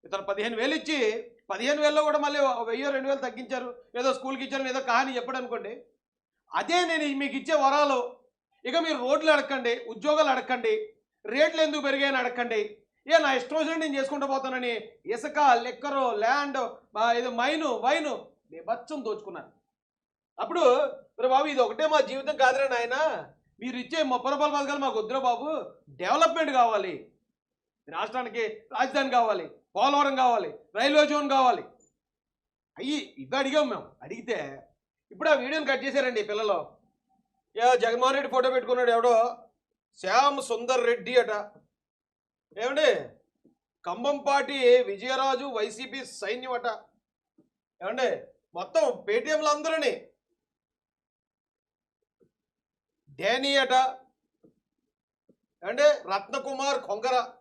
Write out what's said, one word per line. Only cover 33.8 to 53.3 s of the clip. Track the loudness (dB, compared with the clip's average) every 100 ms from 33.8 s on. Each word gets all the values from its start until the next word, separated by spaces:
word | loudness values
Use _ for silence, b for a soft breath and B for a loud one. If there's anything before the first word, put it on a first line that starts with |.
| -10 _
అడిగితే | -14 -12 -6 -6 -6 -12 -20 _ _ _ _
ఇప్పుడు | -4 2
ఆ |
వీడియోని | 2 2 -4 -2
కట్ | -2
చేశారండి | -2 0 0 -2
ఈ | -4
పిల్లలు. | -4 -2 -2 -4 -16 _ _ _ _ _ _ _ 2
ఏ | 4 4
జగన్మోహన్ | 2 2 2
రెడ్డి | 2 0
ఫోటో | 0 2
పెట్టుకున్నాడు | 0 0 2 4
ఎవడో, | 4 6 4 4 -2 -16 _ _ _ _ _
శ్యామ్ | 0 4 4 2
సుందర్ | -4 -4 0 2
రెడ్డి | 2 0 2 2
అట. | 2 -2 -6 -16 _ _ _ _ _ _ _ _ _ -6
ఏమండి, | -4 2 4 4 -2 -18 _ _ _ _ _ _
కంబంపాటి | -10 -4 -2 0 2 2 0 2 6 6
విజయరాజు | 4 -6 -6 -2 0 -2
వైసీపీ | -4 -4 -6 -8 -12 -12
సైన్యం | -12 -10 -8 -8 -6
అట. | -4 -4 -8 -12 _ _ _ _ _ _ _ _ _
ఏమండి, | -8 -2 -2 -2 -10 _ _
మొత్తం | -12 -2 0
Paytmలు | 0 -2 -2 -2 0 0 2
అందరూని. | 0 0 0 -2 -4 -10 _ _ _ _ _ _ _ _ _ _ _ _ _ _ _ _ _ _ _ _ _ _ _ _ _ _ _ _ _ _
డేనీ | -4 0